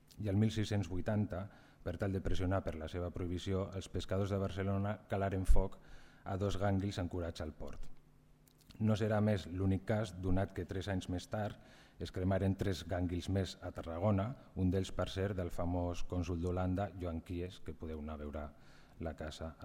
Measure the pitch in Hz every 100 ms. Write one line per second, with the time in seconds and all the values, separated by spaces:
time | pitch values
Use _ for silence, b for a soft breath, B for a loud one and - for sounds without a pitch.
0 | - - 104 98 110 107 101 104 85 87
1 | 107 104 101 85 104 B B B - 85
2 | 101 95 - - 92 95 85 78 78 90
3 | 87 90 87 90 95 95 95 95 - 95
4 | - 95 98 101 95 92 98 98 101 110
5 | - 98 98 95 95 - 95 - B B
6 | B B 95 95 101 90 101 95 101 101
7 | 85 92 82 - 78 - 71 - - -
8 | - - - - - - - - 110 107
9 | 107 107 107 101 82 92 98 95 - 107
10 | 104 90 92 92 101 - 87 95 101 95
11 | - 90 - 107 104 - B B B -
12 | 90 92 92 95 98 95 98 90 82 90
13 | 90 87 90 95 87 - 90 87 85 82
14 | 104 98 107 139 B - 92 95 92 -
15 | 90 98 98 92 87 - 87 90 87 85
16 | - 90 85 85 90 90 92 90 92 92
17 | 87 82 - 87 90 - - - 80 78
18 | 76 76 73 76 73 B B B B -
19 | 82 76 78 - 80 -